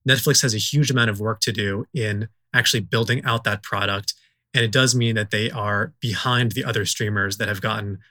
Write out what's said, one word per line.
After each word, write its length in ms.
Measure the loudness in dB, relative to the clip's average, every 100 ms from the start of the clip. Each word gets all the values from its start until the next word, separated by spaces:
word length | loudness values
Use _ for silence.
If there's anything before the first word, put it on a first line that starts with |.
| 0
Netflix 360 | 2 4 4
has 120 | 4
a 40 | 0
huge 340 | 0 2 2
amount 180 | 2 2
of 120 | 0
work 180 | -2 -2
to 120 | -2
do 320 | -2 -2 -2 -4
in 340 | -4 -2 -2 -6 _ _
actually 280 | 0 2 2
building 420 | 0 0 0 0
out 220 | 0 -2 0
that 180 | -4
product. 500 | -4 -4 -2 -2 -4 -10 _ _ _
And 100 | 0
it 80 | 2
does 240 | 4 4 4
mean 200 | 2 0
that 160 | -2
they 200 | -2 -2
are 420 | -4 -2 -2 -4 -6
behind 500 | -6 -2 0 2 2
the 140 | 0 -2
other 180 | -2
streamers 540 | -2 -2 -2 0 -2 -2
that 100 | -4
have 140 | -2
gotten 380 | -2 -4 -4 -8 -12